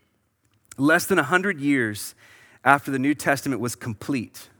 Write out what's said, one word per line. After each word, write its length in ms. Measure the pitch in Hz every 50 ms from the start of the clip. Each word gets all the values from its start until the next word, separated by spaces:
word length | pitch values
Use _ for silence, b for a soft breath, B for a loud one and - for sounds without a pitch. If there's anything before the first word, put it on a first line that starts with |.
| _ _ _ _ _ _ _ _ _ _ _ _ _ - - -
Less 280 | 135 151 160 175 170
than 140 | - 196 170
a 40 | 143
hundred 360 | 131 180 180 190 202 190 143
years 560 | 135 143 143 135 117 110 104 101 - - - b b b b b b b b b b
after 260 | 123 139 143 - 139
the 80 | 139 131
New 160 | 127 143 147
Testament 480 | - - - 139 131 - 143 135 98
was 140 | 117 120 -
complete 720 | - - 123 107 - - - 143 127 104 - - - - - _ _